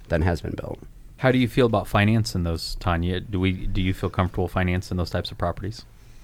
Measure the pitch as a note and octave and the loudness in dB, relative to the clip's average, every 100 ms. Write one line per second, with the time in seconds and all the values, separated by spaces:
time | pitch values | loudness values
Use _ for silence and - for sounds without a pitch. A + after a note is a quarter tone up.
0 | - E2+ F2 E2+ E2 - - - - - | -2 0 2 0 -2 -6 -8 -10 -14 -20
1 | - - C3 B2+ A#2+ - A#2+ G#2+ - G#2 | -20 0 2 4 4 4 4 2 2 2
2 | G2+ A2+ A2 F#2 E2+ E2 - - F2+ E2+ | 4 4 2 0 0 -2 -4 -4 0 0
3 | E2+ F2+ - F#2 F#2+ F#2 - F#2+ F#2 F#2+ | 0 -2 -2 0 2 0 0 0 0 0
4 | F#2+ - F2+ - F2 F#2+ F2+ F2+ - F2+ | -2 0 0 0 -2 0 0 0 -2 -4
5 | E2 F2+ - - F2 - - - - - | -2 -2 -4 -4 -4 -4 -8 -10 -16 -20
6 | - - | -20 -20